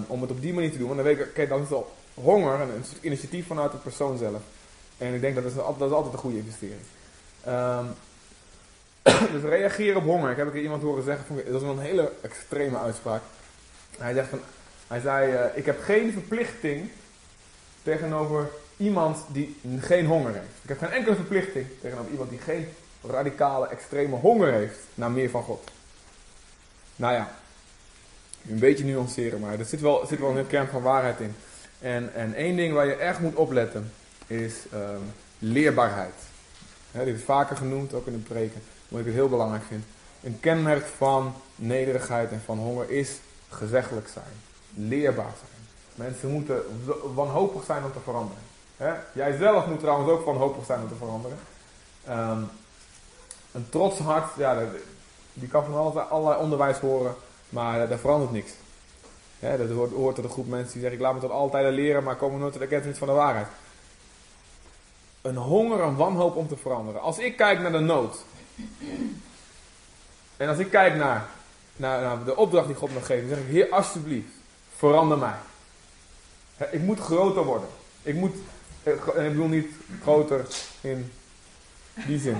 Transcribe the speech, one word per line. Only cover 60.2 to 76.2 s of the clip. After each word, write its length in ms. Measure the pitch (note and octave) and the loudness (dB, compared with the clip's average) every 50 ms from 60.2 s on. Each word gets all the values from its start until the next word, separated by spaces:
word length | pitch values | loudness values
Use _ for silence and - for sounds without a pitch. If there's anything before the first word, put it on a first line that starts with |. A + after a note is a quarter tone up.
| A2+ | -4
een 60 | A#2 | -6
groep 180 | - C3+ A#2+ - | -6 -8 -6 -4
mensen 240 | B2 B2 A#2+ A#2 | -4 -6 -6 -6
die 80 | - B2 | -6 -6
zeggen, 180 | B2 B2 B2 A#2+ | -4 -4 -2 0
"Ik 60 | B2+ | 0
laat 100 | C3 C3 | 0 0
me 60 | B2+ | 0
tot 100 | B2+ B2+ | -2 -2
altijd 440 | G#2 C3+ C#3+ C3+ C3+ C3+ C#3 C3+ C3+ | 0 0 0 2 2 2 2 4 2
leren, 280 | C3+ C#3+ D3 C#3+ C#3 | 2 2 2 2 2
maar 140 | B2+ C3 B2+ | 0 -2 -2
komen 220 | - C#3+ C#3 C#3 C#3 | -2 -2 -2 -2 -2
nooit 140 | C#3+ C#3+ | -4 -6
tot 80 | C3+ C3+ | -4 -6
de 60 | C3+ | -4
erkentenis 320 | C3+ D3 C#3+ C#3 C#3+ C#3 - | -2 -2 -2 -2 -4 -6 -4
van 100 | D3 C#3 | 0 2
de 60 | C#3 | 4
waarheid." 320 | D3 D3 C#3+ A#2+ A2 G#2 G2+ - - - - - - - - - - - - - - - - - - - - - - - - - - - - - - - - - - | 4 4 4 2 0 -2 -6 -10 -16 -20 -20 -20 -20 -20 -20 -20 -20 -20 -20 -20 -20 -20 -20 -20 -20 -20 -20 -20 -20 -20 -20 -20 -20 -20 -20 -20 -20 -20 -20 -16 -10
Een 140 | - C3 B2+ | -8 -6 -4
honger, 440 | B2+ A#2+ C3 D#3+ G#3 A3 A#3 A3+ G3 | -4 0 2 4 4 4 4 4 2
een 160 | E3+ D3+ C#3 | 2 2 4
wanhoop 400 | C3+ D#3+ F#3+ G3 F3 F3 E3+ E3 | 4 4 4 4 4 4 4 2
om 120 | D#3+ D#3+ D3+ | 0 -2 -4
te 80 | D3 | -4
veranderen. 440 | C3 - C3 B2+ A#2 A2 A2 G#2 - | -6 -4 -4 -4 -4 -4 -6 -6 -4
Als 180 | - D#3 D#3+ G#3+ | -4 -4 -2 -2
ik 180 | A#3+ B3 A#3+ | -2 -2 2
kijk 240 | - A3 G#3 G3 E3+ | 6 6 6 6 4
naar 120 | F3+ F3 | 2 2
de 60 | E3 D#3 | 2 2
nood, 460 | D#3 D#3+ E3 C#3 A#2+ G#2+ - - - - - - - - - - A3 - - - C#4 D4 - B3+ A#3+ G#3+ - - - - - - - - - - - - - - - - - - - - - - - - - | 4 4 4 4 2 0 -2 -8 -14 -18 -20 -20 -20 -20 -16 -14 -14 -14 -14 -12 -10 -8 -6 -6 -6 -6 -8 -10 -14 -18 -20 -20 -20 -20 -20 -20 -20 -20 -20 -20 -20 -20 -20 -20 -20 -20 -20 -20 -20 -16 -8
en 120 | - C3+ D3+ | -4 -2 0
als 100 | D3+ D#3 | 0 0
ik 120 | F#3+ F#3 | 0 4
kijk 260 | G#3+ G3+ F#3+ F3+ D3+ | 6 6 8 8 6
naar, 300 | D3+ D3 C3+ A#2+ G#2+ A2 - - - - - - - - - - | 4 4 2 2 0 -2 -6 -12 -18 -20 -20 -20 -20 -20 -20 -10
naar, 240 | - C3+ C3 C3 B2+ | -6 -2 0 0 0
naar 240 | B2+ B2 B2 A#2 A#2+ | 0 0 -2 -2 -2
de 120 | B2+ C3 | 0 2
opdracht 300 | - G#3+ F#3 D#3+ E3+ D3 | 2 4 4 6 4 4
die 100 | C#3+ C#3 | 2 0
God 180 | - C#3+ C#3 C3 | -4 -4 -4 -4
me 60 | B2+ | -4
geeft, 280 | B2 - C3 A#2+ A#2+ B2+ | -2 0 0 0 0 -2
dan 80 | D3 | -4
zeg 100 | C#3+ C3+ | -4 -2
ik, 60 | C3 | 2
"Heer, 180 | C#3+ F3 A3 - | 4 4 4 6
alsjeblieft, 640 | F3 G3 F#3+ - - E3+ D3 D#3 C#3+ A2+ G2+ - - - - - - - - - - | 4 2 2 2 -2 -6 -4 -4 -4 -4 -6 -8 -14 -20 -20 -20 -20 -20 -20 -20 -2
verander 420 | - - D3 D3 D#3 D#3+ D#3 D3+ C#3 | 4 6 8 8 8 8 6 4 2
mij." 160 | B2+ A2 G#2 G#2+ - - - - - - - - - - - - - - - - | 2 -2 -4 -6 -12 -16 -20 -20 -20 -20 -20 -20 -20 -20 -20 -20 -20 -20 -20 -20